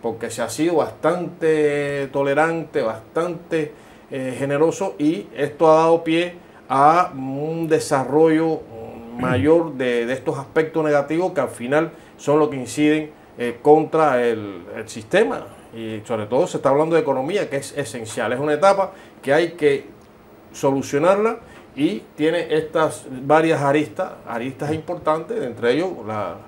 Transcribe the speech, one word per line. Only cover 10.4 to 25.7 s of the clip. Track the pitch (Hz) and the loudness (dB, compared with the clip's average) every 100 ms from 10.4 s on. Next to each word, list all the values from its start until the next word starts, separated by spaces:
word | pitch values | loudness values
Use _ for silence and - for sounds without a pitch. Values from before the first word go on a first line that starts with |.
| 135 - 156 165 151 | -2 -2 0 0 2
negativos | 147 143 160 180 | 2 0 -2 -2
que | 147 | -2
al | 123 | -4
final | - 120 147 160 - - - | -4 0 0 0 -8 -20 -10
son | - 147 | 0 2
los | 151 | 2
que | 135 | -2
inciden, | 120 143 151 151 151 - - - | -8 0 2 2 -2 -14 -20 -8
eh, | 120 120 | -8 0
contra | 143 151 147 160 151 127 | 6 6 6 2 2 2
el, | 120 110 104 92 90 107 | 2 0 -6 -12 -14 -14
el | 110 | -12
sistema. | 120 107 175 240 - - - - 117 | -14 -2 2 2 -2 -10 -18 -20 -12
Y | 113 110 104 | -10 -10 -6
sobre | 113 104 | -6 -2
todo | 123 180 | 0 0
se | 156 | 0
está | 135 | 2
hablando | 139 160 165 | 2 2 2
de | |
economía, | 139 131 139 196 151 | 2 -2 -2 -4 -4
que | 139 | -6
es | 131 147 | -8 -8
esencial. | 139 127 110 - 113 | -8 -8 -10 -4 -4
Es | 123 | -2
una | 147 | 0
etapa | 147 190 196 185 - - - | 4 4 4 -2 -6 -20 -12
que | - | 0
hay | 143 170 | 2 2
que | - 147 139 - - - - - - - | 2 2 2 -4 -20 -20 -20 -20 -20 -20
solucionarla | - 143 135 117 143 165 196 220 233 - - - - | -2 0 0 0 0 2 4 2 -2 -12 -20 -18 -2
y | 156 214 - - | -2 -2 -10 -2
tiene | 156 170 165 151 | 0 0 -2 -2
estas | 151 170 156 - - | 0 0 0 -2 -12
varias | 127 139 151 160 147 | -10 2 4 4 2
aristas, | 139 147 147 - 185 - - | 2 0 0 -6 -8 -8 -10
aristas | 113 123 135 147 | -8 -8 -8 -6
importantes, | 156 156 175 - 156 160 - | -6 -6 -6 -2 -2 -2 -6
entre | 127 107 117 | -6 -2 0